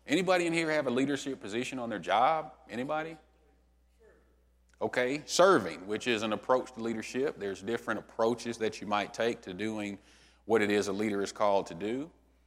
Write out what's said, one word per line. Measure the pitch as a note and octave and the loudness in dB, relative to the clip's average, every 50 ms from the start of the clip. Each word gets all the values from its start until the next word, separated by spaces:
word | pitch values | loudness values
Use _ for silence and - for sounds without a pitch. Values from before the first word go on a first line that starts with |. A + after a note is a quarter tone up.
| _ - | _ 0
Anybody | C3+ E3 F#3+ F3+ F#3 F3+ F3 | 0 2 2 4 2 2 2
in | E3+ E3 | 0 0
here | E3 E3 D#3 | 0 0 0
have | D#3 D3+ C#3 C3 | 0 0 0 0
a | |
leadership | A#2+ B2+ C#3 C3+ C#3+ C3 - C#3 C3 - | 2 2 2 2 0 -2 -4 -6 -8 -8
position | - G2+ G2+ A#2 B2+ - C3+ B2+ | -8 -6 -4 -4 -4 -4 -6 -6
on | A#2+ A#2 | -6 -4
their | A2 G2 | -6 -4
job? | D#2 E2+ F#2+ G#2+ B2 D3+ D#3+ D#3 D#3 - - - - - | -2 2 4 4 4 4 2 0 -4 -8 -14 -20 -16 -10
Anybody? | - A#2 B2+ D3 D3+ D#3 D#3 E3 E3 - - _ _ _ _ _ _ _ _ _ _ _ _ _ _ _ _ - - _ _ _ _ _ _ _ _ _ _ _ _ - | -8 -6 -6 -4 -4 -6 -6 -8 -12 -16 -20 _ _ _ _ _ _ _ _ _ _ _ _ _ _ _ _ -20 -20 _ _ _ _ _ _ _ _ _ _ _ _ -4
Okay, | A2 A2 - B2 B2 B2 C#3 D#3 D3 | -4 -2 0 0 0 0 -2 -4 -6
serving, | - - - F3 G3 F#3 C#3 G2 F2+ - F2 F#2 G2 | 0 4 6 8 8 8 6 4 0 -6 -8 -8 -6
which | G#2+ A2 - B2 | -6 -2 0 0
is | A#2 G#2 | 0 2
an | A2 A2 | 2 0
approach | G#2+ G2 - - B2+ B2+ G#2+ - - | -2 -2 2 2 2 2 2 -2 -8
to | A2+ | -6
leadership. | A2+ A#2 A2+ A2 G#2+ - - B2+ C3+ D#3 - - | -4 -4 -4 -4 -6 -6 -4 -2 -2 -2 -4 -4
There's | G2 G2+ G2 F#2 | -6 -6 -6 -6
different | G2 G#2+ A#2 A#2 - A#2 A2 F#2+ | -4 -4 -4 -4 -2 -4 -6 -6
approaches | - - - - A2+ A2+ B2 A#2+ - A#2 A2+ A2+ | -6 -8 -2 0 2 2 2 0 -4 -8 -4 -2
that | A2 G#2+ G#2 - | -2 -4 -4 -4
you | G2 G2+ | -6 -2
might | G#2 G#2 G2 - - | -2 -2 -2 -2 -4
take | - A2+ A#2+ A#2+ A#2+ | -2 -2 -2 -2 -4
to | - G2+ F#2 | -8 -10 -8
doing | F2+ G#2+ A2 A2 G#2+ G#2 G2+ G2+ - _ - - - - - _ _ _ | -6 -4 -4 -4 -4 -6 -6 -8 -10 _ -20 -20 -20 -20 -20 _ _ _
what | - A2+ A2 | 4 4 4
it | G#2 G2+ | 6 6
is | G#2 G#2 F#2+ G2+ | 4 4 2 2
a | G2 | 0
leader | G2 G#2+ A2 G2+ G2+ | 0 0 0 0 0
is | G2 F#2+ - | -2 -2 -2
called | - A2 G2+ G2 G2 F#2 - | 0 2 4 4 2 0 -2
to | F2+ | -8
do. | E2 G2 G#2+ A#2+ C3 D3+ F3 - _ _ _ _ _ _ | -8 -6 -4 -4 -6 -6 -10 -14 _ _ _ _ _ _